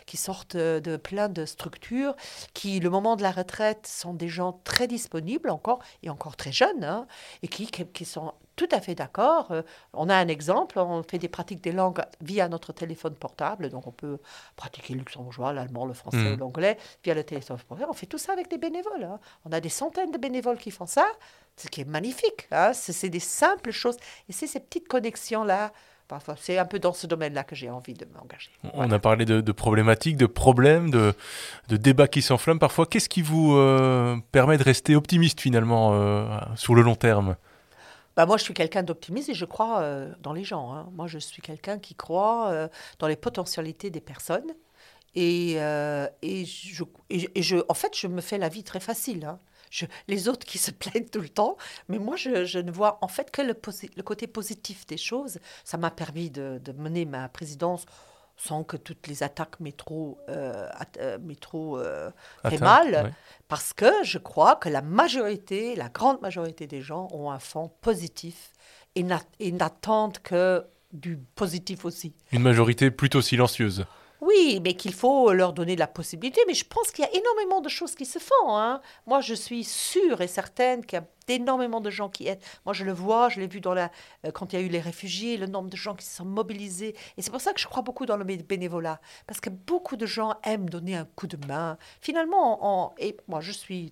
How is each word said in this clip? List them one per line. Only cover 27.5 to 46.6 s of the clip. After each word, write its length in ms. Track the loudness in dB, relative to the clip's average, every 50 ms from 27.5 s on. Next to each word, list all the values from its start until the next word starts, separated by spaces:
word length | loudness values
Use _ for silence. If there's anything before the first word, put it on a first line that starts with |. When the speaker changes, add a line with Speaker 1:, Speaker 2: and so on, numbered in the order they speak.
| -10
Speaker 1:
j'ai 140 | -12 -10 -10
envie 240 | -10 -10 -12 -12 -14
de 100 | -14 -16 -18 -18
m'engager. 380 | -20 -20 -20 -20 -20 -20 -20 _ _ -14
Speaker 2:
On 60 | -8 -4
Speaker 1:
Voilà. 200 | -2 2 2 4
Speaker 2:
a 40 | 4
parlé 260 | 6 6 6 6 6
de, 160 | 4 4 4
de 100 | 4 2
problématiques, 680 | 0 0 2 4 6 6 8 8 6 6 4 0 4 6
de 80 | 6 4
problèmes, 640 | 4 6 6 8 8 10 10 8 8 8 6 4
de, 220 | 6 6 6 6 4 2 -4 -12 -12 -12 -12 -12 -14 -14 -2 0
de 80 | 0 6
débats 300 | 6 8 8 8 8 6
qui 120 | 6 2
s'enflamment 380 | 2 4 2 4 4 2 4 4
parfois. 260 | 4 4 4 2 2
Qu'est-ce 240 | 4 2 0 0 0
qui 120 | 0 0 0
vous, 320 | 2 4 6 8 8 10
euh, 640 | 10 10 10 8 8 6 6 6 4 4 2 2 0 -2 4
permet 260 | 6 6 8 8 8 8
de 60 | 8
rester 320 | 6 6 6 6 6 6
optimiste 440 | 6 6 6 4 6 6 4 2 2
finalement, 540 | 0 2 4 4 4 4 4 6 6 6 6
euh, 340 | 6 4 4 2 2 0 -2 -4 -6 -6 -8 -8
sur 200 | -4 2 8 10
le 60 | 10 10
long 120 | 10 6
terme ? 420 | 4 4 4 4 4 4 2 0 -2 _ _ _ _ _ _ _ -20 -20 -20 -20 -20 _ _ _ 4
Speaker 1:
Bah, 80 | 6
moi, 100 | 6 6
je 80 | 4 2
suis 100 | -2 -2
quelqu'un 300 | 0 -2 0 0 -2 -2
d'optimiste 460 | -2 -4 -8 -8 -8 -8 -6 -6 -6
et 40 | -6
je 120 | -6 -6
crois, 340 | -6 -2 -2 0 0 0 0
euh, 320 | 0 -2 -4 -6 -8 -10 -12 -12
dans 120 | -12 -10 -8
les 100 | -8 -8
gens, 300 | -8 -8 -8 -8 -8 -10
hein. 160 | -12 -12 -14 -12
Moi, 140 | -12 -10 -10
je 100 | -10 -12
suis 240 | -12 -14 -16 -16
quelqu'un 380 | -16 -16 -16 -12 -8 -8 -8 -8
qui 160 | -10 -14 -16
croit, 540 | -14 -8 -2 0 2 2 2 2 2 0 0
euh, 180 | -2 -2 -4 -6 -8 -14 -20 -20 -8 -4
dans 80 | -2 -2
les 80 | -2
potentialités 720 | -2 -4 -6 -4 -4 -6 -4 -6 -6 -6 -8 -10 -10 -10 -10
des 120 | -10 -10
personnes. 500 | -12 -14 -14 -12 -6 -4 -4 -2 -4 -6 -12 -14 _ _ _ _ _ -20 _ _ _ _ _
Et, 400 | 0 2 2 2 2 0 0 0 0
euh, 500 | 0 0 0 -2 -2 -2 -2 -4 -4 -6 -8 _
et 240 | -8 -6 -6 -6 -6
je, 380 | -8 -10 -14